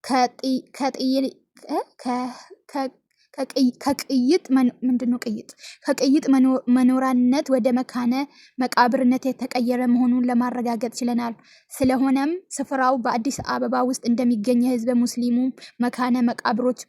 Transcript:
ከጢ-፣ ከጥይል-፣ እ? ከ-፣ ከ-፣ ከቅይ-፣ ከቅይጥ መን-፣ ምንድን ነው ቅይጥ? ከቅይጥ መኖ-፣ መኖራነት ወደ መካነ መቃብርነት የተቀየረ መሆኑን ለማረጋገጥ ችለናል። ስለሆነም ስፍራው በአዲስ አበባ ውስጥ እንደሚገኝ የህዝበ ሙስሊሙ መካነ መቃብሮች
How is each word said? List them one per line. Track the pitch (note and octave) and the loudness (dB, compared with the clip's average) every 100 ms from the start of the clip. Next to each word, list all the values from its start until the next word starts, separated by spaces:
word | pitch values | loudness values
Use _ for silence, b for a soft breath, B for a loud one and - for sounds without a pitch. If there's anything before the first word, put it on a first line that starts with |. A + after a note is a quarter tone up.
ከጢ-፣ | - B3+ A#3+ - C4+ B3+ - | -2 0 0 -2 -4 -4 -6
ከጥይል-፣ | - C#4 - C4 C4+ C4+ - _ _ - | -6 -6 -2 -2 0 -2 -6 _ _ -6
እ? | D#4+ - _ | -6 -6 _
ከ-፣ | B3+ B3 B3+ B3 B - - | -6 -6 -6 -10 B -20 -10
ከ-፣ | C#4+ C4 _ _ _ _ | -6 -6 _ _ _ _
ከቅይ-፣ | - C4 - B3+ - | -10 -6 0 0 0
ከቅይጥ | - C4+ - C4+ B3 F#4 - | -4 -4 -2 0 2 0 2
መን-፣ | C4 B3 - | 2 2 0
ምንድን | B3+ B3 B3 | -2 0 0
ነው | B3 | -2
ቅይጥ? | A#3+ G#3+ - - B B | -4 -8 -10 -20 B B
ከቅይጥ | - C#4 C#4+ D4 C4+ | -4 0 2 2 4
መኖ-፣ | C4+ C4 C4 - | 4 4 2 2
መኖራነት | B3+ B3 C4 C4 B3+ B3 C#4 D#4+ | 4 4 2 2 2 2 2 2
ወደ | C4 A#3+ | 0 2
መካነ | B3 C4 B3 A#3+ B3+ C#4+ b b - | 0 -2 -4 -2 -2 -4 b b -6
መቃብርነት | B3+ - B3 C4 B3 B3+ | -2 2 2 4 2 2
የተቀየረ | C4 B3+ B3+ C4 A#3+ B3 B3 | -2 -4 -4 -2 -2 0 2
መሆኑን | A#3+ B3 B3 B3 | 2 2 2 2
ለማረጋገጥ | A#3+ B3 A#3+ A#3 A#3 A#3 | 0 0 -2 -4 -4 -6
ችለናል። | - A#3+ A#3+ A#3 A3+ b b b | -4 -4 -2 -4 -10 b b b
ስለሆነም | - C4 C4 C4+ C4 C#4+ F4+ _ | -2 0 2 2 2 0 -4 _
ስፍራው | - - C4+ B3+ C4 | -10 -6 0 0 0
በአዲስ | A#3 - B3 - - | -2 -2 -4 -6 -6
አበባ | B3+ B3 B3+ | -4 -2 -2
ውስጥ | B3+ C4 | -2 -2
እንደሚገኝ | - A#3 A#3+ A#3 G#3 B3 | -2 0 0 0 0 2
የህዝበ | B3 B3 A3+ | 2 0 0
ሙስሊሙ | A#3+ A#3+ - A#3+ A#3+ C4 - B _ | 0 0 -2 0 0 -2 -4 B _
መካነ | A#3+ A#3+ B3+ B3 | -4 -2 -2 2
መቃብሮች | A#3+ A#3+ - A3+ B3 B3 | 0 0 -2 0 0 -2